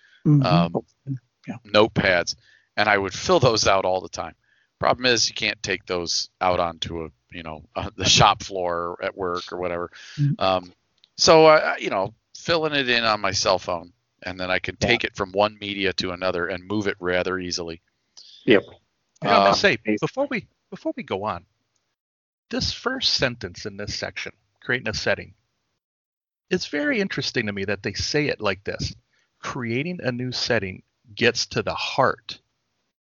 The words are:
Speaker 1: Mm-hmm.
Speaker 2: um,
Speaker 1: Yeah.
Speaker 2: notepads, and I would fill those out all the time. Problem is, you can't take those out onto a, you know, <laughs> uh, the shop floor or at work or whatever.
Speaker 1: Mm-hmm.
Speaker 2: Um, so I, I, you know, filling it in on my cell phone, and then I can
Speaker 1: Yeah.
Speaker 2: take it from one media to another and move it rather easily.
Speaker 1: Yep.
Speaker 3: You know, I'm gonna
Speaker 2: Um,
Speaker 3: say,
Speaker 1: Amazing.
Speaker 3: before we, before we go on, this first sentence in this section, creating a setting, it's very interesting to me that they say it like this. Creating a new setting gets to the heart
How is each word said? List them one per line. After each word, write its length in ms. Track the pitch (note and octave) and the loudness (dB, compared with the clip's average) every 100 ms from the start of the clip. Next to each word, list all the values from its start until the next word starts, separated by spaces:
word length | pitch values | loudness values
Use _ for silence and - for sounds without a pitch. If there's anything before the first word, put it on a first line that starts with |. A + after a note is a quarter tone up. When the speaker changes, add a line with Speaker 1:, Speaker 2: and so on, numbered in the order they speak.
| _ _ | _ _
Speaker 1:
Mm-hmm. 180 | - D3 C3 | 4 4 6
Speaker 2:
um, 380 | F2 E2+ F2 - _ - C3+ _ _ - | 4 2 -2 -8 _ -10 -10 _ _ -16
Speaker 1:
Yeah. 80 | A#2 G2+ | -16 0
Speaker 2:
notepads, 680 | G#2 A2 - G2+ F2+ E2 - _ _ _ - | 4 4 4 2 2 0 -6 _ _ _ -2
and 120 | G#2+ | 2
I 80 | G2+ | 2
would 160 | G2 | 2
fill 280 | - - F3+ | -4 2 4
those 260 | B2 A2 A2 | 4 4 2
out 180 | G2 | 2
all 160 | F#2+ F#2 | 2 -2
the 80 | F2 | -4
time. 280 | - F2 - _ _ _ - | -10 -12 -14 _ _ _ -2
Problem 260 | - B2 B2+ | 0 2 2
is, 220 | A#2 - | 2 0
you 60 | |
can't 260 | - G#2+ G#2 | -2 -4 -4
take 200 | - F#2 | -4 -6
those 460 | - F2+ E2+ - - - | -4 -4 -4 -4 -6 -2
out 200 | F#2 F2+ | 0 2
onto 440 | F2 E2 - E2 | 0 -4 -8 -8
a, 40 | E2 - _ | -10 -14 _
you 100 | E2+ | -16
know, 220 | E2 D#2 D#2+ | -14 -14 -14
<laughs> 40 | - | -10
uh, 140 | F#2+ G2 | -10 -4
the 120 | F#2 | 2
shop 360 | - A2 G2 | 6 6 4
floor 460 | - G2 F2+ E2+ F2 | -2 -6 -4 -4 -4
or 140 | F2 | -6
at 120 | G2 - | -8 -6
work 360 | F#2 F2 - | -4 -6 -6
or 60 | F2 | -6
whatever. 320 | F2+ F2 F2 - - - | -4 -4 -6 -10 -10 -2
Speaker 1:
Mm-hmm. 180 | C#3+ - | 0 2
Speaker 2:
Um, 320 | F#2+ F#2 F2+ _ _ _ _ - | 2 2 -2 _ _ _ _ 2
so 300 | - E3 D#3+ | 8 10 10
I, 260 | D#3 - | 8 4
I, 40 | - | -2
you 120 | F#3+ | -4
know, 240 | A2 G2+ A2+ _ - | -2 -4 -6 _ -10
filling 360 | - E3+ D#3 | -4 -2 0
it 160 | D3 B2+ | -2 0
in 140 | A#2+ | 2
on 180 | A#2 G#2+ | 2 0
my 120 | G2 | 0
cell 260 | F#2+ G#2+ F#2 | 0 2 2
phone, 340 | - F2 F2 _ _ _ | 0 -6 -8 _ _ _
and 160 | F#2 F#2 | -12 -6
then 100 | F2+ | -2
I 120 | F#2 | -2
can 160 | - F#2 | -4 -2
Speaker 1:
Yeah. 60 | G#2 | 2
Speaker 2:
take 160 | A#2+ | 2
it 140 | - - | 0 -6
from 160 | G2 | -4
one 260 | F#2 G#2 G#2 | 0 0 0
media 320 | G2+ G2+ F#2+ | -8 -2 -2
to 180 | F2+ F#2 | -2 -4
another 340 | F2 F#2 F2 F2 | -4 -2 -2 -2
and 180 | F2+ | -4
move 220 | F2+ G#2 G2+ | -4 -2 -2
it 100 | G2 | -2
rather 360 | F2+ F2+ F2+ F#2 | -2 0 0 -4
easily. 420 | F2+ F2 E2+ E2 _ _ _ - - - | -4 -8 -8 -12 _ _ _ -20 -20 -6
Speaker 1:
Yep. 180 | - G#2+ | 4 4
Speaker 3:
You 60 | - - _ _ _ - - | 2 -12 _ _ _ -6 2
know, 20 | |
I'm 60 | G2+ | 6
gonna 100 | G2 | 6
Speaker 2:
Um, 40 | G2+ | 6
Speaker 3:
say, 200 | G3+ A#2+ | 2 2
Speaker 1:
Amazing. 140 | - G#2+ | -2 -2
Speaker 3:
before 240 | D#3 - C#4+ | -2 -2 -4
we, 160 | A#3 - _ _ | -4 -8 _ _
before 220 | F#3+ D#4+ D#4 | -12 -8 -8
we 60 | |
go 220 | D#3 G2+ | -6 -4
on, 200 | G#2 F2 - _ _ _ _ _ _ _ _ _ - | -4 -6 -10 _ _ _ _ _ _ _ _ _ -8
this 240 | A#3+ - | -4 -4
first 420 | - E4+ C4 - | -4 -4 -2 0
sentence 520 | - C3 A#2+ F#2 F#2+ G#2+ | 0 0 -2 -10 -10 -12
in 100 | G2 | -10
this 200 | G2+ - | -8 -8
section, 360 | G2+ - - - _ _ | -8 -8 -12 -14 _ _
creating 280 | - B2 A2+ | -4 -4 -4
a 60 | |
setting, 400 | G#2 - G2+ F2+ - _ _ _ _ _ _ _ _ _ _ - | -4 -2 -2 -4 -18 _ _ _ _ _ _ _ _ _ _ -6
it's 180 | F3+ - | -4 -4
very 320 | D4 D4 B3+ | -4 -2 -2
interesting 460 | G3 - - - G#2+ | -2 -4 -4 -4 -4
to 60 | |
me 120 | G2+ | -4
that 180 | G2 G2+ | -4 -4
they 100 | A2 | -4
say 340 | G2 - D3+ D3 | -6 -2 -2 0
it 120 | - | -2
like 220 | G2+ F#2+ | -2 -4
this. 320 | - - - - _ _ _ _ | -6 -8 -8 -10 _ _ _ _
Creating 580 | - C#3+ A#2 A#2 D#3 F3+ | -10 -6 -4 -4 -4 -6
a 80 | B2 | -6
new 180 | B2 B2+ | -4 -6
setting 540 | A#2+ - A#2 G2 F#2 - _ _ G#2 | -4 -2 -2 -2 -8 -16 _ _ 0
gets 300 | A2+ - - | 2 2 -2
to 160 | - | -4
the 120 | G2 | -4
heart 640 | E2 - - B2 - - - _ _ _ _ _ _ _ | -4 -4 0 2 0 -8 -16 _ _ _ _ _ _ _